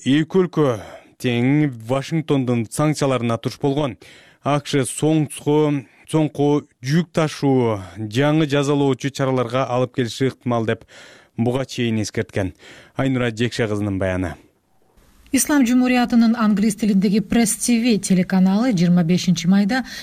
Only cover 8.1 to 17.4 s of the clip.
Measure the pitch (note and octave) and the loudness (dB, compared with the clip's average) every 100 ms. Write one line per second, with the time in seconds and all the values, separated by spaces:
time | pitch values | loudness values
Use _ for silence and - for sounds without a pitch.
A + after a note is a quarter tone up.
8.1 | A2+ D3 D3+ D#3 C#3 C#3 C#3+ C#3 B2+ C#3 | 0 2 2 2 0 0 2 2 0 -4
9.1 | B2+ C3+ C3 A#2 B2 B2 B2 B2+ - A#2 | -4 -2 0 0 -2 -2 -2 -2 -2 -4
10.1 | - C3 - A#2+ A#2 A2+ A2 - - - | -2 -4 -4 -4 -2 -2 -4 -8 -20 -20
11.1 | - _ - A#2+ B2+ C3 - A#2+ A2 G#2 | -20 _ -4 -2 -2 -4 -4 -2 -2 -4
12.1 | - G#2 A2 F#2 - - - - - C3+ | -6 -6 -4 -6 -8 -20 -20 -12 -4 -2
13.1 | B2+ B2 A2 A#2+ - A2+ G#2 G#2 F#2+ F#2+ | 0 -2 -2 -2 -2 -2 -2 -2 -2 -2
14.1 | F#2 F2+ D2 _ _ _ _ _ _ _ | -2 -4 -8 _ _ _ _ _ _ _
15.1 | _ - C4+ - D4 A#3 B3+ B3+ B3 A#3+ | _ -4 -2 2 2 2 2 2 2 2
16.1 | A#3+ A3+ A#3 G#3+ G3 A3 G#3 G#3+ F#3+ G3+ | 4 4 2 2 2 0 0 0 2 2
17.1 | G#3 - A#3+ | 0 0 0